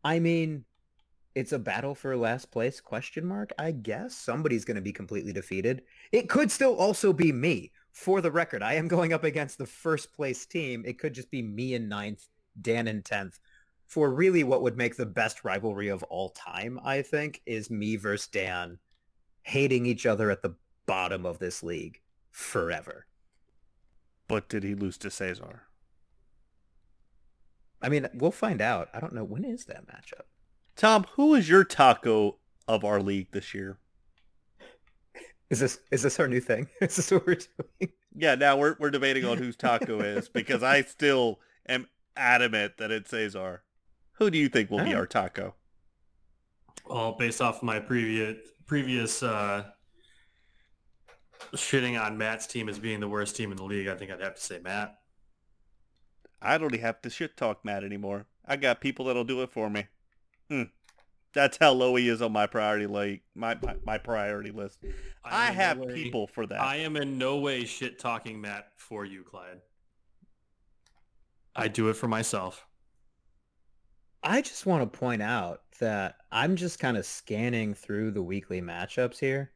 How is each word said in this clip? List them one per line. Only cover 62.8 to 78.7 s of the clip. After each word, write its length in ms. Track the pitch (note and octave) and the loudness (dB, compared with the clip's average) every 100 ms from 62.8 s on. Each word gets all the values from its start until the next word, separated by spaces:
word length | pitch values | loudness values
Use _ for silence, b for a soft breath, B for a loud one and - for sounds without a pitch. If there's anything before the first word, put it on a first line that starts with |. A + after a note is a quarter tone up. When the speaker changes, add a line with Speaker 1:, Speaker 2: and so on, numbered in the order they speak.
| G#2 | 0
Speaker 2:
like, 340 | G2+ G2+ G2+ _ - | -2 -2 -4 _ -8
my, 180 | A2+ A2+ | -4 -4
my, 140 | A#2 - | -6 -6
my 140 | A2 A2 | -6 -6
priority 520 | - A2 G2+ G#2 G#2 | -2 -2 -2 -4 -8
list. 300 | G#2+ G2+ _ B B B B | -10 -10 _ B B B B
Speaker 3:
I 220 | - G3+ A#3+ | -6 0 0
Speaker 2:
I 0 | |
Speaker 3:
am 60 | |
in 40 | F#3 | 2
Speaker 2:
have 180 | F#3 C3 | 0 0
Speaker 3:
no 80 | B2+ | -4
way, 80 | |
Speaker 2:
people 320 | B2 B2 A#2+ G#2 | -6 -4 -4 -4
for 180 | - G#2+ | -6 -6
that. 140 | G#2 | -4
Speaker 3:
I 160 | C3+ C#3+ | -2 -2
am 180 | D#3+ D3+ | -4 -4
in 220 | C#3 C3 | -4 -2
no 180 | C3 C#3+ | 0 0
way 260 | C#3 C3 A#2 | 0 -2 -4
shit 340 | - B2+ - | -6 -8 -6
talking 400 | B2 A2 A2+ A2 | -6 -6 -8 -12
Matt 260 | G#2 G2+ - _ | -10 -12 -14 _
for 280 | - G#2+ | -12 -10
you, 180 | G2+ G2 | -10 -12
Clyde. 380 | F2+ F#2+ F2+ F#2 _ _ _ _ _ _ _ _ _ _ _ _ _ _ _ _ _ _ _ | -18 -20 -18 -20 _ _ _ _ _ _ _ _ _ _ _ _ _ _ _ _ _ _ _
I 140 | - A2 | -4 -4
do 200 | G#2 A2 | 0 0
it 60 | |
for 140 | A2 A#2+ | 0 -2
myself. 580 | A2 A2+ G#2 F#2 - _ _ _ _ _ _ _ _ _ _ _ _ _ _ _ _ | -2 -2 -4 -6 -10 _ _ _ _ _ _ _ _ _ _ _ _ _ _ _ _
Speaker 1:
I 180 | D3+ A#3 | 2 2
just 240 | D4 - F#3+ | 2 -6 0
wanna 200 | E3+ A#2 | 2 2
point 340 | - B2+ A2+ | -2 -2 0
out 400 | G#2 A#2 F2 - _ - | 0 -2 -2 -8 _ -4
that 380 | A2+ G2+ F#2+ - _ | -2 0 -2 -6 _
I'm 240 | A2 D3 F#3 | 0 2 2
just 240 | F3 - | -2 -2
kinda 220 | C3 A2+ | 0 0
scanning 720 | - - - G#2+ A#2+ A#2+ G#2+ | -4 -10 -6 -2 0 0 -2
through 360 | G2+ - G#2 A2 | -6 -6 -4 -2
the 120 | G2+ | -4
weekly 380 | F2 G2 - F2+ | -4 -6 -6 -8
matchups 600 | F2 | -6